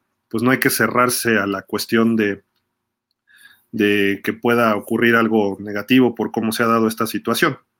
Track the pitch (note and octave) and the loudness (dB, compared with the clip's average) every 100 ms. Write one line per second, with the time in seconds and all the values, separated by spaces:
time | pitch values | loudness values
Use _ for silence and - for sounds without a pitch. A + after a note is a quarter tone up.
0 | _ _ _ A2+ B2 C3 C3+ - A2 A#2+ | _ _ _ -2 0 2 0 0 0 0
1 | B2 B2 A#2 G#2+ G2+ F#2+ - G#2 - A#2 | 0 0 0 0 0 -4 -6 -8 -2 0
2 | A2+ A2+ G#2 G2 _ _ _ _ _ _ | 2 2 -2 -4 _ _ _ _ _ _
3 | _ _ _ - - _ _ A2 G#2 G#2 | _ _ _ -20 -20 _ _ -2 0 2
4 | G2 G2 - A2 A#2+ A#2+ A2+ G#2 - A2+ | 0 -2 -6 -4 0 2 2 0 -2 0
5 | A#2 A#2 A2 A2 G2+ F#2+ G#2 G#2 G2+ B2+ | 2 4 2 2 0 -4 -8 -8 0 4
6 | B2 A#2 G#2+ A#2 A2 G#2+ A#2 A2+ A2 A2+ | 4 0 -4 -4 -4 -2 0 2 0 -2
7 | A2+ G2+ - A#2 E3 C3 _ _ | -6 -4 -4 0 0 -2 _ _